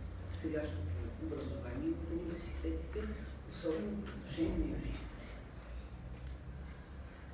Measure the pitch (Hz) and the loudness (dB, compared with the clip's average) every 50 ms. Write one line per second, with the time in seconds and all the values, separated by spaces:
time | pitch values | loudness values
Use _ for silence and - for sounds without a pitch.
0 | - - - - - - - - - 160 156 151 151 151 - - - - - - | -2 -2 -4 -4 -4 -2 -2 0 2 2 4 4 2 2 2 2 2 2 2 2
1 | - - - - 311 - - - - 127 - - - - - - 311 330 339 - | 0 0 -2 -2 0 0 0 0 0 0 0 0 0 0 0 2 4 4 4 2
2 | - 339 339 - - - - - - - - - - 160 160 160 - - - - | 2 2 2 2 2 2 0 0 -2 -2 -2 0 2 2 2 2 0 0 0 0
3 | - 214 208 202 - - - - - - - - 170 165 156 - 208 208 - - | 0 2 0 -2 -2 -4 -4 -6 -6 -6 -6 0 4 4 4 4 4 2 2 0
4 | - - - - - - - - 320 - - 320 - - - - - - - - | 0 -2 -4 -4 -4 -2 2 4 4 6 6 6 4 4 4 2 2 2 0 0
5 | - - - - - - - - - - - - - - - - - - - - | -2 -4 -6 -6 -6 -6 -6 -6 -8 -8 -8 -8 -8 -6 -6 -6 -4 -6 -6 -6
6 | - - - - - - - - - - - - - - - - - - - - | -6 -6 -6 -6 -4 -4 -4 -4 -6 -6 -6 -6 -6 -6 -6 -8 -8 -8 -8 -8
7 | - - - - - - | -8 -8 -8 -8 -8 -8